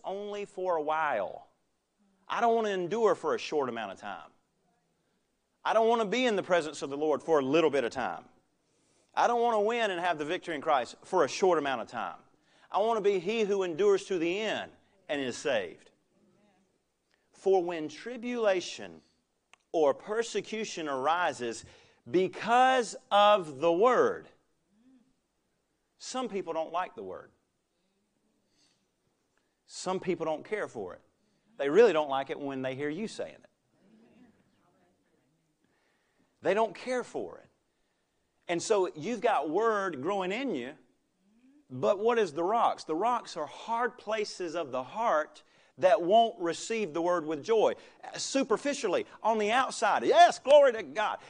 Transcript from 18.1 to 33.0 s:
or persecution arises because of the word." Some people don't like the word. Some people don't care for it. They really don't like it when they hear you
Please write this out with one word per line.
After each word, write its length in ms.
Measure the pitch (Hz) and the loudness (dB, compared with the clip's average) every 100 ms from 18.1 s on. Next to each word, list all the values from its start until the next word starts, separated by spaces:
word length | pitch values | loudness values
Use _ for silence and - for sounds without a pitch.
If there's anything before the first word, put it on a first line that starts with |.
| 247 240 247 214 185 - - 98 82 _ _ _ _ _ _ _ | -10 -8 -2 0 0 -4 -12 -16 -18 _ _ _ _ _ _ _
or 200 | 170 147 | 0 2
persecution 960 | 131 - 220 233 208 - 214 208 - 156 | 0 -4 -6 -4 -6 -6 -8 -8 -8 -6
arises 760 | 135 139 170 170 120 120 110 - - _ _ - | -2 -2 0 -2 -2 -6 -8 -14 -20 _ _ -4
because 840 | 156 185 - 190 247 262 262 208 - - | -2 -2 -4 0 4 4 2 -2 -8 0
of 480 | 202 208 208 156 131 | 4 6 6 2 -2
the 140 | 165 | 0
word." 580 | 170 240 220 123 80 - _ _ _ _ _ 254 262 _ _ _ _ _ _ _ _ _ _ | 4 4 4 2 0 -10 _ _ _ _ _ _ _ _ _ _ _ _ _ _ _ _ _
Some 300 | - 254 247 | -10 -8 -6
people 240 | 196 165 | -6 -6
don't 200 | 160 160 | -6 -4
like 220 | 170 180 | -4 -6
the 80 | - | -8
word. 300 | 95 85 - _ _ _ _ _ _ _ _ _ _ _ _ _ _ _ _ _ _ _ _ _ _ _ _ | -12 -12 -16 _ _ _ _ _ _ _ _ _ _ _ _ _ _ _ _ _ _ _ _ _ _ _ _
Some 320 | - 180 185 | -10 -6 -4
people 260 | 180 165 165 | -4 -4 -2
don't 180 | 151 | -4
care 240 | - 214 151 | -6 -6 -6
for 260 | 123 92 | -8 -10
it. 80 | 82 _ _ _ _ _ - | -12 _ _ _ _ _ -4
They 120 | 139 | 2
really 240 | 170 233 | 6 8
don't 160 | 156 147 | 6 0
like 220 | 135 139 | -2 -4
it 80 | 139 | -6
when 240 | 139 135 | -6 -6
they 140 | 131 131 | -6 -6
hear 120 | 147 | -6
you 200 | 156 | -6